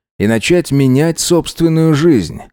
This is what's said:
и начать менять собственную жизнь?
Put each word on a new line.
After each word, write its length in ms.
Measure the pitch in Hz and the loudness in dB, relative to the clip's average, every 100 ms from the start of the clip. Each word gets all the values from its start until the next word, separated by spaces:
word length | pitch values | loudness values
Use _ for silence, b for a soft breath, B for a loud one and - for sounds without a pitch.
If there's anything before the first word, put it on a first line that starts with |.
| _ - | _ -4
и 80 | 104 | -2
начать 440 | 113 - 175 170 | 0 0 -2 0
менять 480 | 139 135 131 165 160 | 0 2 2 0 -2
собственную 720 | - 170 156 - 165 160 160 | 0 0 -2 -2 0 2 2
жизнь? 480 | 147 170 127 82 - - | 2 2 2 -2 -10 -18